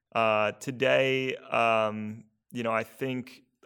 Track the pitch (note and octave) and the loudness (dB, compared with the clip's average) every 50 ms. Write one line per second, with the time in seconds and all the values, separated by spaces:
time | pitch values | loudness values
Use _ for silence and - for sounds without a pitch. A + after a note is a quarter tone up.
0 | _ _ - A2 A2+ A2 G#2+ G#2+ G#2+ G#2 - - - C#3 B2+ A2+ B2+ B2+ C3 C3+ | _ _ -2 0 2 2 2 2 2 0 -2 -6 -10 -8 -4 0 2 4 4 4
1 | C3+ C3+ C3 C3 C3 C3 - - - - - A#2+ A#2 A2+ A2+ A2 A2 G#2+ G#2+ G#2+ | 4 2 0 0 -2 -4 -6 -8 -8 -4 0 2 2 4 4 2 2 0 -2 -4
2 | G#2+ G#2+ A2 A2 - _ _ _ _ _ - A#2+ A#2 A2+ A2+ A2 A2+ - - - | -8 -10 -12 -14 -18 _ _ _ _ _ -10 -6 -4 -2 -2 -2 -2 -4 -8 -8
3 | C3+ C3 B2+ B2+ A#2+ - - - _ _ _ _ - | -6 -4 -4 -6 -8 -12 -16 -20 _ _ _ _ -20